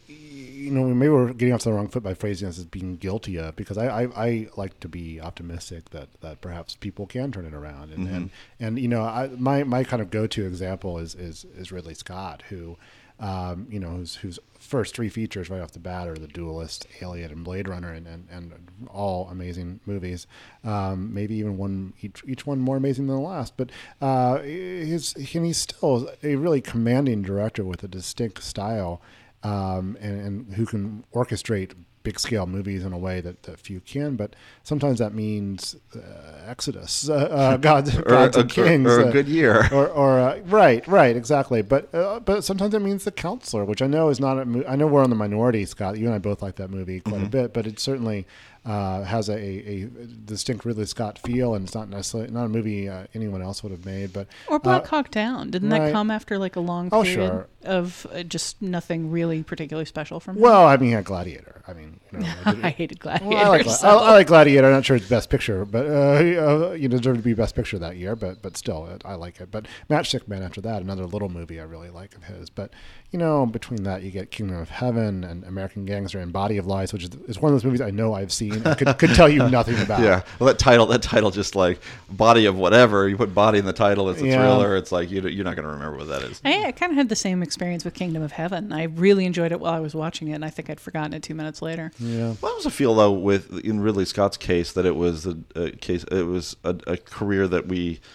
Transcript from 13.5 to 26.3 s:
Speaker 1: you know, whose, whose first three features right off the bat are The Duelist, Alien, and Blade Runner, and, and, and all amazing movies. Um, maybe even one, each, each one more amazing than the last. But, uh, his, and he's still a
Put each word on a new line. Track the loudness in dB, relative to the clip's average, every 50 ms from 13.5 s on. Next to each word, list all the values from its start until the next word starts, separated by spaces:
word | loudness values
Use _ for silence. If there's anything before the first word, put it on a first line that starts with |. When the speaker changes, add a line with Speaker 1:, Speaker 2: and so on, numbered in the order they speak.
| -8 -10 -12 -12
Speaker 1:
you | -10 -10
know, | -10 -8
whose, | -10 -10 -10 -12 -14
whose | -12 -12 -14 -14 -14 -18 _ _ _
first | _ -6 -4 -4 -4 -4 -6
three | -8 -8 -6
features | -6 -6 -8 -8 -8 -10 -12 -10
right | -10 -12
off | -12 -12 -16
the | -16
bat | -14 -12 -12 -10 -10 -10
are | -12
The | -12 -14
Duelist, | -16 -14 -12 -12 -10 -10 -10 -12 -12 -14 -16 -18 -18 -18 -16 -14
Alien, | -14 -12 -12 -12 -14
and | -14 -14 -12
Blade | -10 -10 -8 -8 -8
Runner, | -10 -10 -12 -12 -14
and, | -14 -16
and, | -18 -20 -20 -20 -20
and | -18 -18 -18 -18 -20 -20 -20 -20 -20 -20 -20 -16
all | -10 -8 -6 -4 -4 -6 -8 -10
amazing | -10 -12 -10 -10 -10 -10 -10 -12 -12 -14 -12
movies. | -10 -10 -8 -8 -8 -10 -12 -14 _ _ -20 -20 -20 _ _ -10
Um, | -6 -6 -4 -4 -4 -6 -6 -8 -8 -8
maybe | -6 -6 -6 -6
even | -6 -6 -6 -6 -6
one, | -6 -6 -6 -6 -8 -10 -12 _
each, | -16 -16 -16 -14 -12
each | -12 -12 -10 -8
one | -6 -4 -2
more | -2 -2 -2 -2
amazing | 0 -2 -2 -2 -2 -4
than | -4
the | -4 -4
last. | -6 -6 -8 -8 -8 -8 -8
But, | -8 -8 -10 -18 -20 -20 -12 -6
uh, | -2 0 2 2 2 2 0 -2
his, | -4 -6 -10 -10 -10 -10 -8 -8 -6 -4 -4 -4 -6 -6 -10
and | -10 -10 -8 -4 -4 -2
he's | -2 -2 -4
still | -6 -8 -8 -2 0 0 0 0 -2 -4 -10 -8 -4
a | -4